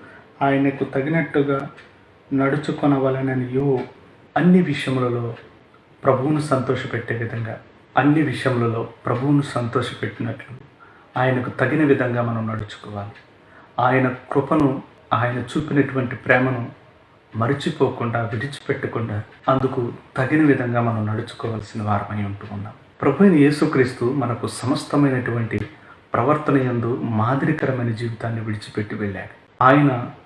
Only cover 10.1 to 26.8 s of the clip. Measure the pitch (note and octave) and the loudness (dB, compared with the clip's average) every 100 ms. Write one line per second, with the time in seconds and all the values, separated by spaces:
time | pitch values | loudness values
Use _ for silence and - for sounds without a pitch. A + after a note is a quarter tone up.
10.1 | - A#2 - - B2 - _ - - - | -6 -8 -8 -14 -20 -20 _ -20 -20 -10
11.1 | B2+ C3 B2+ A#2+ - B2 D#3 D3 C3 B2 | -2 0 0 -4 -2 0 2 4 4 2
12.1 | A#2+ A#2+ A2+ A2 A2 G#2 - - G#2 G#2 | 0 -2 -2 -4 -6 -8 -14 -12 -10 -10
13.1 | - - _ - - - - B2+ C3 B2+ | -14 -20 _ -20 -20 -12 -2 2 2 2
14.1 | - - C#3 C3+ D#3 C#3 - - - - | -2 -4 -2 0 2 2 0 -8 -20 -4
15.1 | A2+ B2 B2 - D3+ - C#3+ B2+ C3 A#2 | -2 0 -4 -4 -6 0 0 0 -2 -4
16.1 | A#2 - B2+ C3 A#2+ A#2 - - _ _ | -4 2 2 2 -2 -6 -12 -20 _ _
17.1 | _ _ A2 B2 C#3+ F3 - C3 - A#2 | _ _ -4 -2 0 -4 0 0 0 -4
18.1 | A#2 A2 A2+ C#3 - - - - A#2 A2+ | -2 -4 -4 -6 -8 -6 -6 -4 -6 -4
19.1 | G#2+ - - - C3 C3 B2+ A#2 - - | -6 -8 -6 -2 0 0 -2 -4 -8 -10
20.1 | - B2+ D#3 D3+ B2+ B2 A#2+ A#2 A2 G#2+ | -4 0 4 4 4 2 0 0 0 -2
21.1 | A2 - - A2+ A2 G#2 A2+ G#2 G2+ G#2 | -4 -6 -8 -6 -6 -8 -6 -2 -2 -2
22.1 | G#2+ G2+ G2+ - G2+ G#2 - - - C#3 | -6 -6 -8 -10 -10 -12 -14 -20 0 2
23.1 | C3+ G3+ D#3 C#3+ D3 D3+ C3+ A#2+ - A#2+ | 6 8 8 6 6 2 4 2 2 0
24.1 | C#3+ A#2+ A#2 G#2+ - B2 - - D3 C#3+ | 0 -2 -2 -6 -4 -2 -2 0 2 4
25.1 | B2+ B2 A#2 A2 G#2+ G2+ - - - _ | 2 -2 -2 -2 -4 -6 -12 -20 -20 _
26.1 | A#2+ B2 D3+ - C3+ B2+ A#2+ | 0 2 2 2 2 2 0